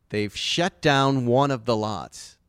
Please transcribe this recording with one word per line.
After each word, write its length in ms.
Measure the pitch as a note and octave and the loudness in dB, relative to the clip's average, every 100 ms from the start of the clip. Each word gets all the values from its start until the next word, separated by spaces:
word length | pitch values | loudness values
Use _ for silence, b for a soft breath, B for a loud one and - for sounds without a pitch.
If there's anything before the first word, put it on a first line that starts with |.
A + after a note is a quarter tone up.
| - | -6
They've 260 | G#2+ G#2 - | -4 -4 -4
shut 460 | - - F#3+ - | -4 -2 -2 0
down 440 | D#3 C#3 C#3 C3+ A#2+ | 2 4 4 2 2
one 260 | B2 C#3 | 2 2
of 120 | C3 | 0
the 140 | A2+ A2 | -2 -2
lots. 560 | G#2+ G2 A#1+ - - | -2 -6 -10 -16 -20
<laughs> 80 | - | -20